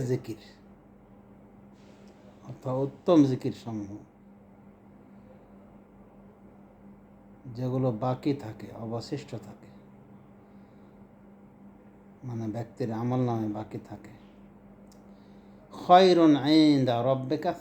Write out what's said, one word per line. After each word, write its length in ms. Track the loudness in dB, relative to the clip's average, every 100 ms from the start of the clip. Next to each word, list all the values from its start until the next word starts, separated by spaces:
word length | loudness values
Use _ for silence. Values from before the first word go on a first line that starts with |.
| 0
জিকির 320 | -4 -8 -16 -18 -20 -20 -20 -20 -20 -20 -20 -20 -20 -20 -20 -20 -20 -20 -20 -20 -20 -20 -20 -18
অর্থাৎ 260 | -12 -6 -4 -6
উত্তম 320 | -4 4 4 4
জিকির 240 | 2 -6 -8
সমূহ 280 | -10 -10 -10 -14 -20 -20 -20 -20 -20 -20 -20 -20 -20 -20 -20 -20 -20 -20 -20 -20 -20 -20 -20 -20 -20 -20 -20 -20 -20 -20 -20 -20 -20 -20 -20 -20 -20 -20 -16 -8
যেগুলো 320 | -6 -2 -2 -2
বাকি 280 | -4 -4 -4 -6
থাকে, 240 | -8 -14 -16 -14
অবশিষ্ট 460 | -10 -10 -8 -10 -10 -14 -16
থাকে, 240 | -20 -20 -20 -20 -20 -20 -20 -20 -20 -20 -20 -20 -20 -20 -20 -20 -20 -20 -20 -20 -20 -20 -20 -20 -20 -20 -18 -12
মানে 180 | -10 -8 -10
ব্যক্তির 340 | -10 -8 -8 -6
আমল 200 | -4 -2 -2
নামে 200 | -2 -4 -8
বাকি 200 | -12 -14 -16
থাকে, 260 | -18 -20 -20 -20 -20 -20 -20 -20 -20 -20 -20 -20 -20 -20 -20 -20 -20 -20
খায়রুন 640 | -6 6 8 8 6 6 4 4 6
ইনদা 380 | 6 4 2 2 0
রাব্বিকা 420 | 0 -2 -4 -4 -6